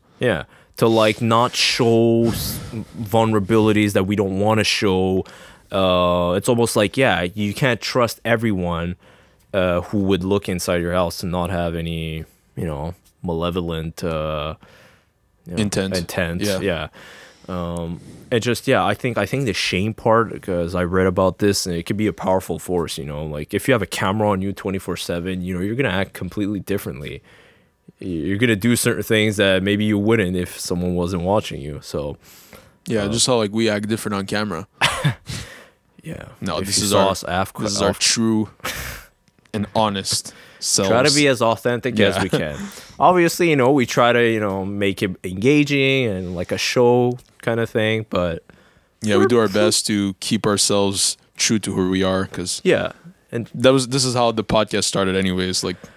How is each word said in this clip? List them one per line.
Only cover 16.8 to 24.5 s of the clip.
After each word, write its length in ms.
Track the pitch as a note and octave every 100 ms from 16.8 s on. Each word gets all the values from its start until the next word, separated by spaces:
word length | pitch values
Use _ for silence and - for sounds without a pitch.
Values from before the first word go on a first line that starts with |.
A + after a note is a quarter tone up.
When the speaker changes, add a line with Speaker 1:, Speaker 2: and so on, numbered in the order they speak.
| D2+ - - - - _ -
Speaker 1:
Um, 500 | F2+ F2 E2+ E2+ F2 - - -
it 100 | A#2
just, 260 | A#2+ A2+ -
yeah, 180 | A#2 F#2+
I 80 |
think, 240 | G#2 B2+ A2
I 80 | G2+
think 200 | C3 B2+
the 80 |
shame 400 | F2+ - F#2 G#2+
part, 480 | - A#2 A2+ G#2+ -
'cause 340 | - F2 E2+ F2+
I 80 |
read 240 | F2 F#2 F#2
about 320 | F2+ F#2+ -
this, 260 | G2+ G2 F#2
and 100 | E2+
it 80 | -
could 100 | G#2
be 100 | G#2+
a 60 |
powerful 460 | - G2 F#2 - E2
force, 380 | - F2+ D2+ -
you 80 | C#2
know, 200 | D2 D#2
like, 280 | D2 D2+
if 140 | G2+ -
you 60 |
have 80 | A#2+
a 40 | -
camera 420 | - G2 G#2+ G#2
on 120 | F#2+
you 100 | G2